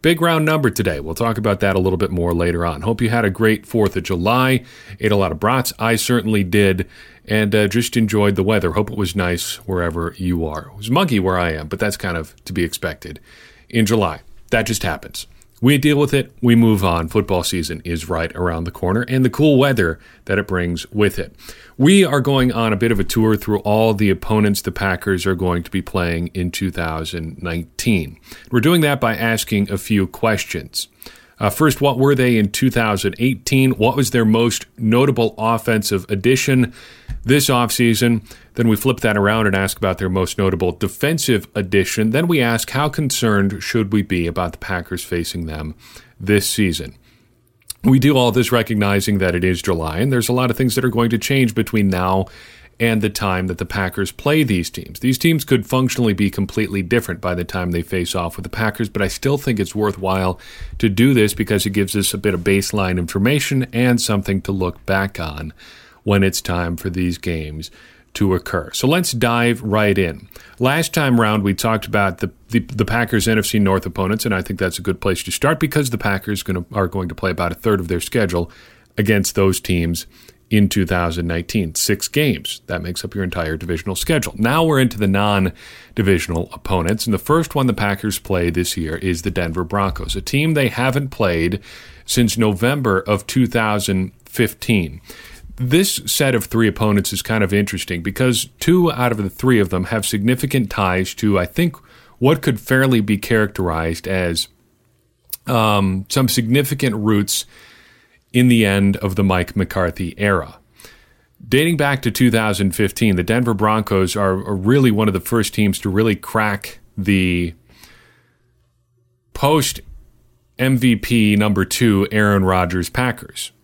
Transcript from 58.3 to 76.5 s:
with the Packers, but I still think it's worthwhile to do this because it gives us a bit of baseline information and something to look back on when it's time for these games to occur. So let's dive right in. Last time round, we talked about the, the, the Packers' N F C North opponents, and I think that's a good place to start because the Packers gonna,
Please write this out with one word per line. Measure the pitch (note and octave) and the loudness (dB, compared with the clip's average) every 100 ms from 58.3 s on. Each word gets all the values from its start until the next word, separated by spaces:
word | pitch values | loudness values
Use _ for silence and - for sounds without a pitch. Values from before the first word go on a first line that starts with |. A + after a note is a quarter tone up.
| - | -8
with | |
the | F#2+ | -10
Packers, | - A2 - A2 | -2 -2 -2 -6
but | - | -2
I | F#2+ | -4
still | - C3+ C#3+ | -2 -2 -2
think | C#3 A2 | -2 -2
it's | F#2+ G#2+ | -2 -2
worthwhile | G#2 F#2 F#2 F#2+ F#2 F#2 - - - - | -2 -2 -2 0 0 -4 -10 -14 -12 -2
to | A2+ | 0
do | F#2+ B2 | 4 4
this | B2+ G#2+ | 6 2
because | - A2 G#2 | 2 0 0
it | G2 | 0
gives | G2 G2 | 0 0
us | G#2 F#2+ | 0 -2
a | G2 | -2
bit | G#2 | -2
of | F#2 | 0
baseline | F2 G2 G2 G#2+ F#2+ F#2 | 2 2 2 -2 0 0
information | F2 G2+ G#2+ C#3+ - C3+ B2 | -2 0 2 2 0 -2 -2
and | A#2 B2 A#2+ | 0 2 2
something | - G#2 G2 G2 | 2 0 0 -2
to | F2 | -2
look | G2 F2+ - | -2 -2 -4
back | - F#2+ G2 - | -2 0 0 -4
on | E2 D2+ D#2 - - - - _ | -8 -8 -12 -14 -20 -20 -20 _
when | - G2+ | 2 4
it's | F#2+ - | 4 0
time | - F2 E2+ E2+ | -4 -2 -2 -4
for | F#2+ | -6
these | F2 F2+ E2 | -2 -2 -2
games | - E2 D2+ D2+ D#2 - - - _ | -4 -6 -6 -10 -14 -16 -20 -20 _
to | - G2+ | -2 0
occur. | F2+ - F#2 D2+ | 0 -2 -6 -4
So | - B2+ | -2 0
let's | E3+ E3+ | 0 0
dive | A#2+ A#2 A#2+ A#2+ A#2 | 0 0 2 2 0
right | A2 G#2 G#2 G2 | 0 2 2 2
in. | F2+ D2+ - - - - | 0 -4 -14 -20 -20 -2
Last | B2 D3 D#3+ | 0 0 0
time | - C#3+ A#2+ | 0 2 4
round, | G#2+ G#2+ | 4 2
we | G2+ | 0
talked | F#2+ A#2 A2 - | 0 0 -2 -2
about | G#2+ G2 F2 | 0 0 -2
the, | F#2+ - _ | -8 -8 _
the, | A#2+ | -2
the | - - | -2 -2
Packers' | G2+ A2+ A#2 A2+ G2 | -2 0 0 0 2
N | A2 | 0
F | G2+ | 0
C | A2 | 0
North | G2 F#2+ F2+ | 2 2 -2
opponents, | E2+ F#2+ G#2+ | -4 -2 -2
and | A#2+ | -2
I | F#2+ | -2
think | F2 F#2+ | -4 -4
that's | F#2+ - | -4 -4
a | |
good | F2+ F2+ | -6 -4
place | G2+ F#2 | -2 -4
to | - | -4
start | - C#3 D#3 | -2 0 0
because | D#3 D3+ C3+ | 0 -2 -2
the | A#2 | -2
Packers | G#2+ F#2+ - G#2 | -2 -4 -4 -6
gonna, | - | -4